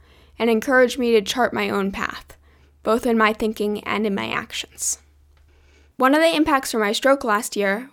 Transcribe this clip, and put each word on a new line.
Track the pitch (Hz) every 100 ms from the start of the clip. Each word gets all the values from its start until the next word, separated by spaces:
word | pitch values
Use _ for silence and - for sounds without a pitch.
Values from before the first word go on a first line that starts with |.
| _ - _ -
and | 233
encouraged | 220 247 254 247 269
me | 240
to | 226
chart | 202 - 233
my | - 202
own | 202 196
path, | 196 - - - - _ _ _ _
both | - 233 247
in | 226
my | 214
thinking | 220 220 214 208 208
and | - 202
in | 214 196
my | 113
actions. | - - - - - - - _ _ _ _ _ _ _ _ _ -
One | 254
of | 302
the | 330
impacts | 311 311 269 -
from | 233
my | 208
stroke | 226 269 277
last | 262 208 - 208
year | 202 202 262